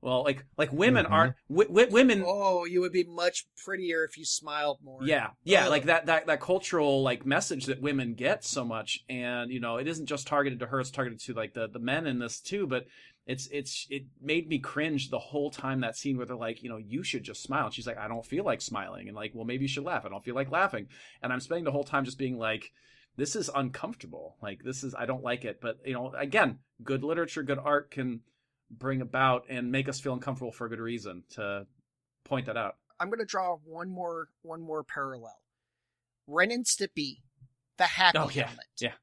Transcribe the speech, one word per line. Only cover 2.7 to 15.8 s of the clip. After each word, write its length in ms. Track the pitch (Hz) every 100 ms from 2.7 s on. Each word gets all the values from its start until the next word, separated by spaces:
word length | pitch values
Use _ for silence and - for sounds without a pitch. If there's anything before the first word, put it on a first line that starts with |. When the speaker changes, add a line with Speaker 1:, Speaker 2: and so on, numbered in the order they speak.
| 180
Speaker 3:
would 100 | 180
be 120 | 180
much 420 | 175 170 175 - - -
prettier 400 | - 190 180 165
if 140 | 156 -
you 80 | 156
smiled 540 | - 151 147 147 139
more. 200 | 143 131
Speaker 1:
Yeah, 280 | 131 147 110 -
yeah, 220 | 156 190 131
Speaker 3:
Ugh. 40 |
Speaker 1:
like, 140 | 147 139
that, 220 | 165 160
that, 180 | 160 156
that 160 | 147
cultural, 640 | - 185 - 175 147 135
like, 200 | 135 123 131
message 400 | 143 - 147 131
that 140 | 123
women 340 | 143 143 123 113
get 280 | 127 208
so 220 | - 147 120
much, 380 | 110 107 - _
and, 440 | 127 123 123 120
you 80 | 127
know, 180 | 117 117
it 100 | 139
isn't 200 | 165 147
just 180 | 143 -
targeted 340 | 147 139 123
to 80 | 117
her, 120 | 135
it's 100 | 131
targeted 300 | - 123 113
to, 140 | -
like, 200 | 113 110
the, 140 | 120 110
the 100 | 110
men 280 | 117 143 160
in 100 | 123
this 220 | 117 -
too, 240 | - 202 180
but 220 | 127 120 - - _ -
it's, 180 | 131 -
it's, 340 | 143 135 - -
it 140 | 139 135 _
made 280 | 135 160 160
me 80 | 151
cringe 540 | - - 156 147 131
the 80 | 123
whole 320 | - 147 143
time, 300 | - 135 135